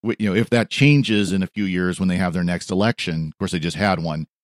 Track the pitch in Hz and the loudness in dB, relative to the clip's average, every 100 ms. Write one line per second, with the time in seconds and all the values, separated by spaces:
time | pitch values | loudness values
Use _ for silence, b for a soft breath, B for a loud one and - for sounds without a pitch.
0 | 107 - 107 95 113 120 107 - 139 147 | -4 -2 0 0 2 0 0 2 6 6
1 | 107 107 98 95 92 - 101 90 90 87 | 4 0 2 0 -2 -4 -2 0 -2 0
2 | 95 90 92 85 90 87 - 92 110 - | 0 0 0 0 -2 -2 -2 0 0 0
3 | - 82 80 - 95 90 82 78 101 90 | -4 -4 -6 -6 -4 -2 -4 0 0 0
4 | 82 78 78 _ | -2 -6 -8 _